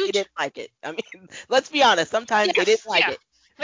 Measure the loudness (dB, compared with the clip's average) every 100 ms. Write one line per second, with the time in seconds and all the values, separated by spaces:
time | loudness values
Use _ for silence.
0 | 0 -2 -4 -6 -8 -8 -16 _ -12 -10
1 | -12 -16 -20 -20 -2 -2 0 2 4 4
2 | 0 -4 -2 0 2 2 2 2 0 -2
3 | -2 -4 _ _ _ -6